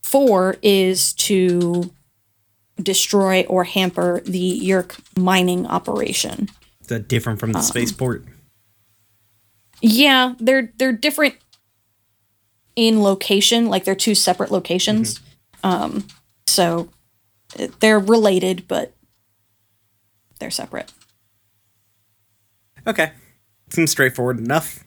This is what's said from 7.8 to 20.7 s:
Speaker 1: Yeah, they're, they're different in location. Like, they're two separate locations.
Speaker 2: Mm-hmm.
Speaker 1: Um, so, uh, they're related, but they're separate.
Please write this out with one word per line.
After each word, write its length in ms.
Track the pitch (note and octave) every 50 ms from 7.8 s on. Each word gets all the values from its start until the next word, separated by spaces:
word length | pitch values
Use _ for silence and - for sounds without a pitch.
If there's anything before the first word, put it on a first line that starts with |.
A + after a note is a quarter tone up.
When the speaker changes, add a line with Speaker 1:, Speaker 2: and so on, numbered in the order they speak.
| A#2 A#2 G2+ - C3 B2+ A#2 - - - - - _ _ _ _ _ _ _ _ _ _ _ _ _ _ _ _ _ _ _ _ _ _ _ _ _ _ _ -
Speaker 1:
Yeah, 520 | - A3+ G#3+ A#3 C#4+ C#4+ C4+ C4 B3+ B3+ B3 B3
they're, 320 | A3+ A#3+ C4+ C4+ B3 A3 _
they're 140 | - B3+ C4 A#3+
different 420 | G#3+ - D4 D4 - D4+ C4+ - _ _ _ _ _ _ _ _ _ _ _ _ _ _ _ _ _ _ _ _ _ _ _ _ _ _ _ _
in 260 | - A3+ A3+ A3+ A3
location. 680 | G#3 G3 G3 G3 - - G3+ G3 G3+ - A#3 A#3 A#3
Like, 160 | A3 G3 F#3+ F#3
they're 100 | - G3
two 200 | F#3+ - A3+ G#3
separate 360 | - - F#3 F3+ - G3+ -
locations. 680 | G3+ F#3 - - E3+ F#3 - - G#3+ A3 A3+ G#3+ - - _ - _ _ _ _ _ _ -
Speaker 2:
Mm-hmm. 40 |
Speaker 1:
Um, 400 | - - - - - - - - - - _ _ _ _ _ _
so, 420 | - - G3+ F3+ E3+ E3+ E3+ F3 - _ _ _ _ _ _ _ _ _ _ _ _ - -
uh, 80 | - - - _
they're 200 | - A3 A3 G#3
related, 680 | F#3+ G3 A3+ A3+ G#3+ G#3 F#3+ F#3 F#3 F#3 F#3 F3+ -
but 260 | _ F3+ E3 - - _ _ _ _ _ _ _ _ _ _ _ _ _ _ _ _ _ _ _ _ _ _ _ _ _ _ _ _ _ -
they're 120 | - -
separate. 400 | - - - -